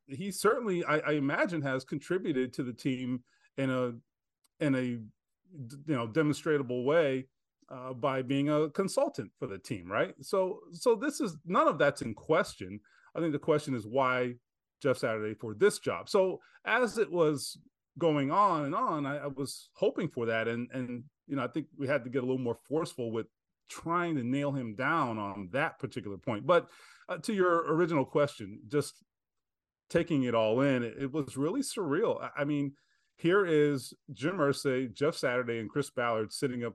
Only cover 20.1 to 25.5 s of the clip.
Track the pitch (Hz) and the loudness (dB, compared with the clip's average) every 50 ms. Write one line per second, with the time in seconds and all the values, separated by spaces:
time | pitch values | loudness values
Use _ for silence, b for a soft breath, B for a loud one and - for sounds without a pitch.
20.1 | - 127 117 113 113 113 110 117 117 117 120 120 123 131 127 120 123 123 123 - | -2 -2 0 0 2 2 2 0 0 -2 -4 -6 -6 -6 -6 -6 -6 -10 -10 -14
21.1 | _ _ _ - 143 135 120 123 - 160 143 - - - 139 127 147 139 117 127 | _ _ _ -6 -4 -4 -4 -4 -4 -6 -6 -6 -8 -6 -2 -2 0 -2 -2 -2
22.1 | 120 135 123 127 131 131 127 120 113 - _ - 135 160 165 - - - 123 113 | -2 -2 0 0 0 0 -2 -2 -4 -6 _ -4 -2 -2 -2 -4 -6 -6 -6 -4
23.1 | 110 117 107 - _ _ _ _ _ _ _ - - - - 160 170 175 175 170 | -2 -4 -4 -6 _ _ _ _ _ _ _ -16 -16 -10 -6 -2 -2 0 0 0
24.1 | 160 139 117 120 131 143 143 143 135 139 123 113 104 98 127 143 160 165 143 120 | 0 -2 0 0 0 0 0 0 -2 -2 -4 -6 -4 -2 0 0 2 2 2 0
25.1 | 113 110 104 101 98 104 98 87 | -2 -4 -4 -6 -6 -8 -8 -4